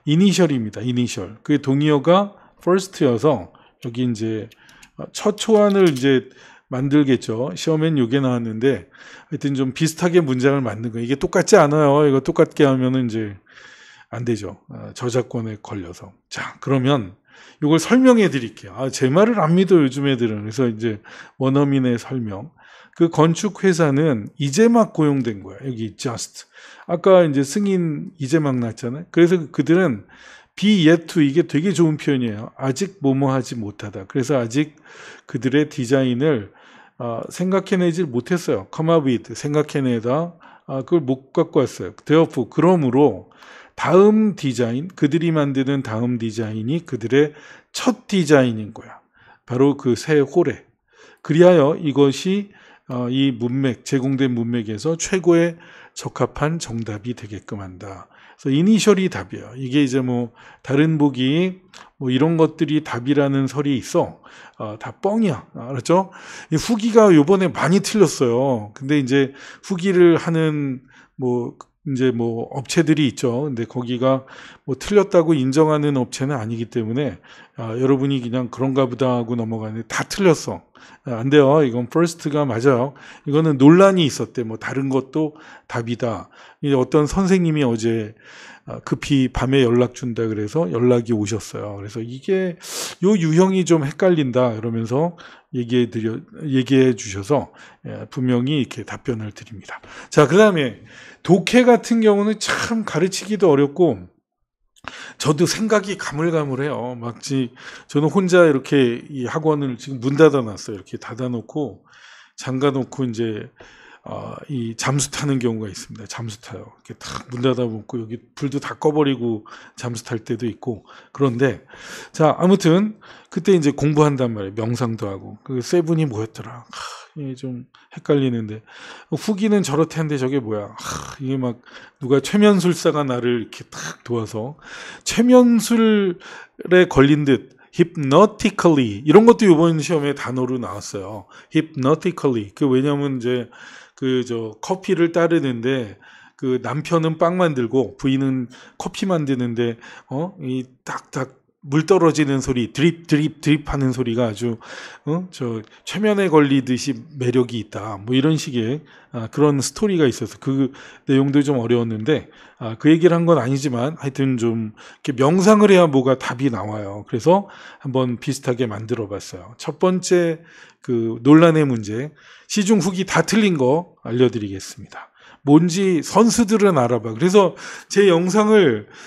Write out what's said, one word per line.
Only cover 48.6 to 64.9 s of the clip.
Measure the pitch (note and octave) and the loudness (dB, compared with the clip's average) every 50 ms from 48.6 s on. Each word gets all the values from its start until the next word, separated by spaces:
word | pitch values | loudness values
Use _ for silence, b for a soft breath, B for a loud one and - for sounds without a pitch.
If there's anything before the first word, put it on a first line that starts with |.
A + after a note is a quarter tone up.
| G#2+ G2 - | -8 -12 -14
거야. | - - - - - _ _ b b b b b b b | -18 -20 -20 -20 -20 _ _ b b b b b b b
바로 | - A#2+ B2+ C#3 C#3+ C3+ C3+ | -4 0 2 2 2 2 0
그 | - B2+ A#2 | -2 -2 -2
새 | - - D#3 D#3 D3 | -2 -2 0 0 0
홀에. | C3+ C#3 - F3+ E3 C#3 G#2 - _ _ _ _ _ b b b b b b b | 0 0 0 0 0 0 -2 -8 _ _ _ _ _ b b b b b b b
그리하여 | b - D3 E3 F3 F3+ F3+ D#3+ C3+ C#3+ E3+ - | b 0 4 6 6 6 6 6 4 2 0 -2
이것이, | E3+ D3 B2 C#3 C#3+ C#3 C3+ - - F#3 F#3+ G3+ G3+ G3+ b b b b b b b - | -4 -2 2 4 4 4 2 0 -2 -2 -2 -2 -4 -8 b b b b b b b -10
어, | B2+ B2 B2 A#2+ | -8 -6 -6 -4
이 | B2+ C3+ C#3 C#3 | -2 0 0 0
문맥, | B2 A2 A#2+ A#2+ B2+ C#3 C3+ C3 A2 - - | -2 -2 -4 -4 -2 -2 -2 -2 -4 -4 -6
제공된 | - C#3+ C3 B2 C#3 C3+ B2+ C#3 B2+ B2 | -4 -2 -2 0 -2 -2 0 0 -2 0
문맥에서 | A#2 A#2 A#2 A#2+ A#2+ G#2+ G#2+ G#2+ G#2 - D#3 E3 E3 | -2 -2 -2 -4 -4 -4 -6 -8 -6 -4 -4 -4 -4
최고의 | - - G3 F#3+ D#3+ F3 E3+ E3+ E3+ E3+ E3 B B B B B B B B | -4 -4 -4 0 2 4 4 4 4 0 -2 B B B B B B B B
적합한 | - - A#2 - - B2+ - - - C#3+ D#3 E3 E3 | -12 -12 -10 -4 -4 -4 -4 -2 -4 -4 -4 -4 -4
정답이 | - - A2+ A#2 A2 A2+ G#2 G2+ G2 B2 A2+ | -8 -8 -8 -8 -8 -8 -10 -10 -10 -10 -12
되게끔 | - A2+ G2+ G#2+ - - - A2+ G2+ | -10 -12 -14 -14 -14 -14 -12 -12 -12
한다. | G2 F#2 F#2 F2+ G2 G2 F#2+ F#2+ - b b b b b b b | -12 -14 -14 -16 -16 -16 -16 -18 -20 b b b b b b b
그래서 | - C#3 C3+ | -4 -2 0
이니셜이 | D3+ F3 G#3 A3+ G3 - G#3+ G3+ F#3+ F#3+ F3+ | 2 4 4 4 4 6 4 4 4 2 -2
답이에요. | - F#2+ F#2+ - - - - G#2 A#2 | -4 -6 -10 -10 -12 -16 -16 -16 -14
이게 | C3 C3+ B2 B2+ D3 | -12 -6 -2 2 2
이제 | C#3+ B2+ B2 C3+ | 2 2 0 -2
뭐 | B2+ B2+ B2 A#2+ A#2+ A2+ B B B B B B | -2 -2 -2 -2 -4 -6 B B B B B B
다른 | B - C3+ C#3 D#3 D#3+ D#3+ | B -2 0 2 2 2 2
보기 | D3 D3 C#3+ B2+ B2 B2+ C3 D3 E3+ F#3 F#3 F#3 - _ _ B B B B B - | 2 2 0 0 0 -2 0 0 0 -2 -2 -4 -10 _ _ B B B B B -8
뭐 | C#3 B2+ | -4 -2
이런 | B2+ C3 D3+ E3 E3+ D#3+ | 0 2 2 2 2 2
것들이 | D#3+ D#3 D#3 - D#3+ C#3 D3+ D3+ D3 | 2 2 2 -2 -2 0 0 -2 -2
답이라는 | - - A#2+ A#2+ C3+ D3 D3 C#3+ C#3 C#3 C#3 C3+ | -4 -8 -6 -2 0 2 2 2 2 2 0 -2
설이 | B2+ C3 C#3+ C#3+ C#3+ C#3 | -2 -2 -4 -4 -2 -2
있어. | A2 - - - E3+ C3 F2 - _ B B B B B B B - | -4 -4 -2 -2 -2 -2 -2 -6 _ B B B B B B B -12
어, | A2+ G#2+ G#2 - | -12 -12 -12 -12
다 | - A#2+ | -14 -16